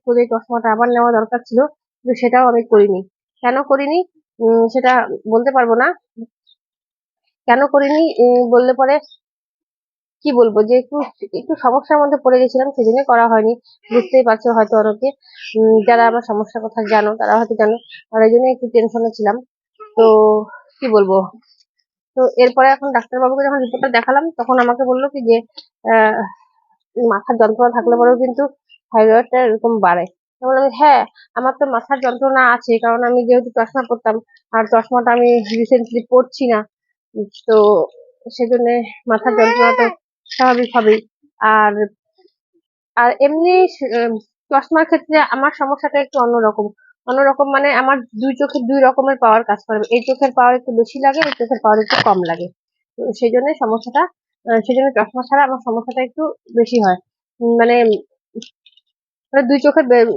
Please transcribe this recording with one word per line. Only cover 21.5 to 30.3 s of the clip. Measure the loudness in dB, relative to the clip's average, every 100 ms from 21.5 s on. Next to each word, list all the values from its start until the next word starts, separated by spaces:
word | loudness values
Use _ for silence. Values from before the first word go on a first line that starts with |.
| _ _ _ _ _ _ -2
তো | -2 2
এরপরে | 2 4 2
এখন | 2 -2
ডাক্তারবাবুকে | -4 -4 -4 -2 0 -2
যখন | -2
রিপোর্টটা | -4 -4 -2
দেখালাম, | -2 0 0 -2
তখন | -6 -2 0
আমাকে | 0 0
বললো | -2 -2 -4
কি | -4
যে, | 0 0 -2 -16 -20 _ -2
আহ, | 2 2 -2 -8 -12 _ _ _ _ _ -4
মাথার | -2 -2 -2 0
যন্ত্রণা | 0 2 0
থাকলে | 0 0 2
পরেও | 2 2
কিন্তু | 0 -2 -6 -8 _ _ _
থাইরয়েডটা | 2 4 4 2 0
এরকম | 0 0 -2 0
বাড়ে। | 0 0 -4 _ _